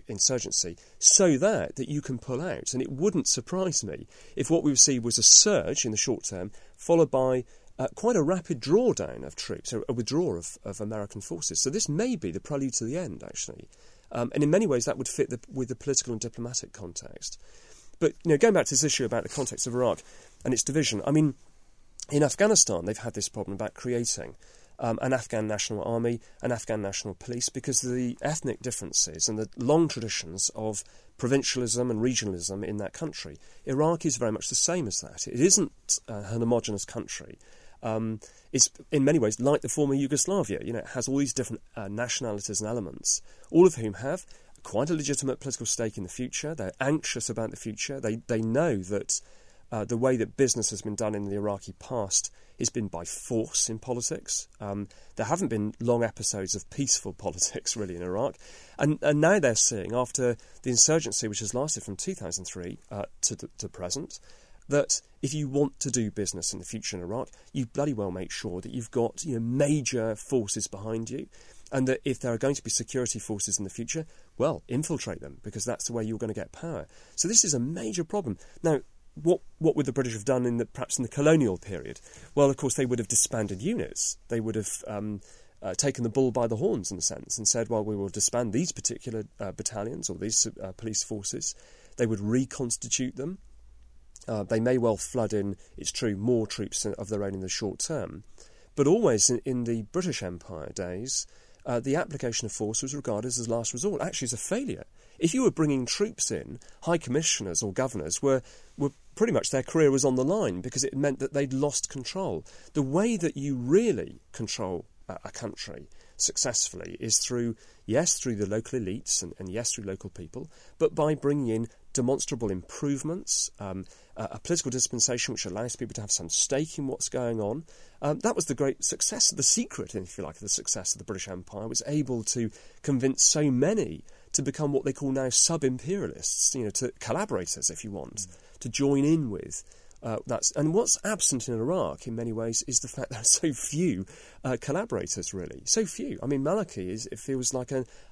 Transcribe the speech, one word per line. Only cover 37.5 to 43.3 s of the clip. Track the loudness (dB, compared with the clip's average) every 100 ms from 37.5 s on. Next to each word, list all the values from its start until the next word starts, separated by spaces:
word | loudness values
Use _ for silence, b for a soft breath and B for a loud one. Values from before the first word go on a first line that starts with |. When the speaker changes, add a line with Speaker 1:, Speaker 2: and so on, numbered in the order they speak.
| b b b
Speaker 1:
Um, | -4 -2 -2 -4 -10 B B
it's | 2 2 0 0
in | 4
many | 6 6
ways | 4 2
like | 2 2
the | 2
former | 0 2
Yugoslavia. | 2 2 2 2 0 0 -4
You | -4
know, | -6
it | -6
has | -4 0
all | 0
these | 0
different, | -2 -4 -8 -10 -10
uh, | -6
nationalities | -4 -4 -2 -4 -4 -4 -4
and | -2
elements, | -4 -6 -4 -2 -2 -4